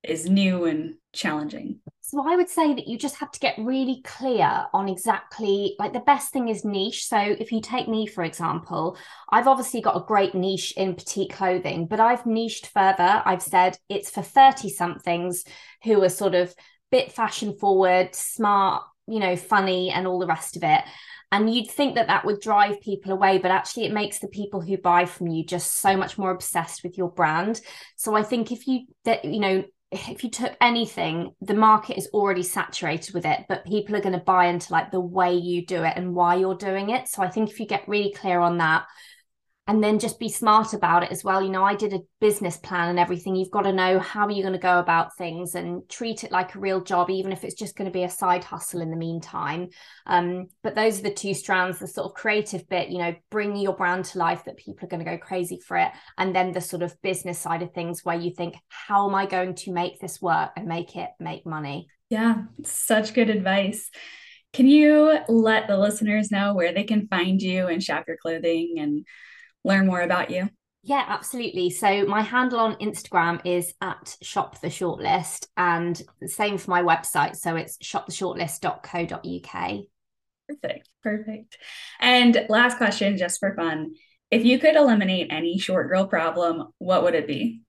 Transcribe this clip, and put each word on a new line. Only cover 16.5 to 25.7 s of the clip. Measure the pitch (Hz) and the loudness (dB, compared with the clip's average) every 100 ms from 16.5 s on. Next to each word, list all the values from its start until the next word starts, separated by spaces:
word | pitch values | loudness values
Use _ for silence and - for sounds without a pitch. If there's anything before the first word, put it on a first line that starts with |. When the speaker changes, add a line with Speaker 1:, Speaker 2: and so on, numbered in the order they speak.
| - - _ _ | -4 -20 _ _
Speaker 2:
bit | 254 - | 2 2
fashion | - 214 - 208 202 | -4 -4 -2 -6 0
forward, | 202 190 185 180 185 - | 2 6 6 4 2 -4
smart, | - - 208 202 190 - - _ - | -10 0 2 4 2 0 -8 _ -6
you | 220 | -2
know, | 190 180 | 0 -2
funny | - 208 190 185 185 | 2 2 2 0 0
and | 170 185 | -2 -2
all | 180 | -2
the | 180 | -2
rest | 160 - 170 | -2 -4 -4
of | |
it. | 165 156 - - - - _ | 2 2 0 -16 -20 -20 _
And | 202 220 | 0 2
you'd | 240 220 | 0 -2
think | - 277 - | 0 0 2
that | - | 2
that | 190 | 2
would | - 208 | 2 -2
drive | 220 208 208 202 | 2 4 4 2
people | - 196 190 | -6 -6 -4
away, | 190 196 190 | 2 4 4
but | 185 | 4
actually | 190 - - 226 | 0 0 -6 -4
it | |
makes | 214 202 - | -2 -4 -6
the | 214 | -10
people | 202 202 196 | -10 -8 -8
who | 165 190 | -4 -2
buy | 180 175 | 4 4
from | 175 - 170 | 2 -2 -4
you | 160 | -4
just | 160 175 - | -4 -4 -4